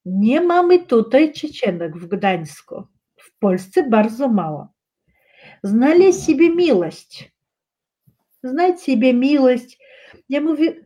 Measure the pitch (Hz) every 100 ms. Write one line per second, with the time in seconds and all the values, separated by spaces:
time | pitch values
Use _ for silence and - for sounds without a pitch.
0 | 180 190 214 285 349 349 349 359 - 233
1 | 220 262 311 - 302 - 220 175 170 165
2 | 170 190 190 180 156 - - - - _
3 | _ _ _ _ 208 185 - - 285 220
4 | 220 226 269 208 160 147 - _ _ _
5 | _ _ _ _ - - 196 214 269 349
6 | 381 349 - 277 330 339 349 208 175 -
7 | - - - _ _ _ _ _ _ _
8 | _ _ _ _ 254 277 359 349 - 240
9 | 254 247 269 294 254 247 - _ _ -
10 | - - - 277 302 302 320 -